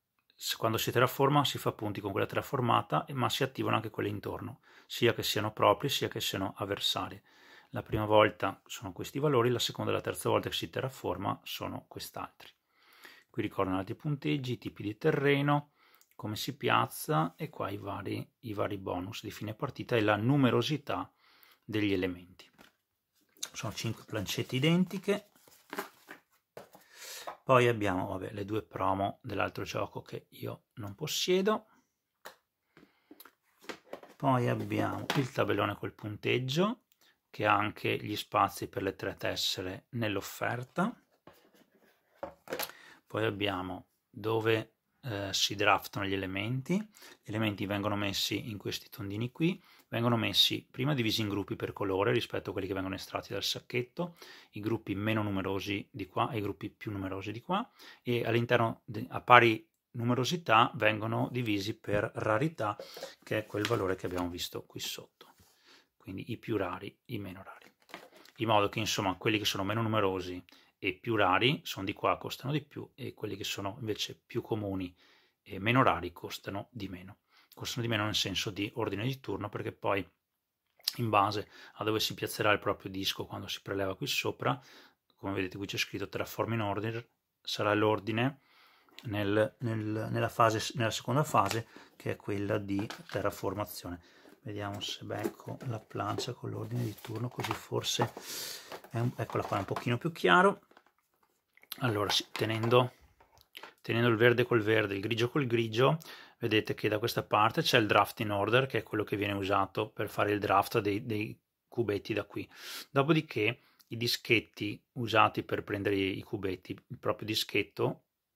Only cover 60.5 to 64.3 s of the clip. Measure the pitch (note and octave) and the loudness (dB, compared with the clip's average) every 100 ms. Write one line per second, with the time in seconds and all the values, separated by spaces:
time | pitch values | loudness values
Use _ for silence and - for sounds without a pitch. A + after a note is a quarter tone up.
60.5 | A2+ B2+ A#2+ G#2+ G#2+ A2+ A#2 - B2 A2+ | 6 6 4 2 2 -2 -2 -2 -2 -2
61.5 | G2+ G2+ - - G#2 A2+ A#2 A2 G#2+ D#3+ | -2 -2 -6 -2 -2 -2 -2 0 2 0
62.5 | - G#2 - - - - - - A2 - | -2 -4 -6 -12 -14 -14 -14 -4 -4 -2
63.5 | G#2+ G#2+ A2+ F#2 F#2 F#2 F2+ F2 | -2 0 0 0 -2 -4 -4 -4